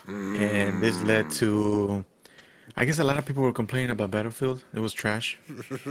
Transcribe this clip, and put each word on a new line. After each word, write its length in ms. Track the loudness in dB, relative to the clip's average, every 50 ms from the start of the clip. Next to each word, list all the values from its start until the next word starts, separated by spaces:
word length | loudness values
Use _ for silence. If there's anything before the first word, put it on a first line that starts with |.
| -14
And 760 | -10 -8 -6 -6 -4 -2 0 0 2 2 2 2 2 2 2 2
this 180 | 2 2 2 2
led 280 | 2 2 2 2 0 -2
to, 720 | 0 2 2 4 2 2 2 2 2 2 2 0 -2 -4 -6 _ _ -20 -20 -20 -20 -20 -20 -20 -20 -20 -8 -4
I 80 | 0 0
guess 140 | 2 2 2
a 60 | 2
lot 120 | 2 2 2
of 60 | -2
people 180 | -2 0 2 2
were 100 | 2 2
complaining 380 | 0 -2 -2 0 0 0 0
about 200 | 0 -2 -2 0
Battlefield. 520 | 0 -2 -2 -2 -4 -2 -2 -2 -2 -4 -8 -10 -6
It 60 | -4
was 120 | -4 -4 -4
trash. 460 | -2 0 0 0 0 -2 -6 -8 -10 -12 -16 -14 -14 -12 -10 -10 -10 -8 -8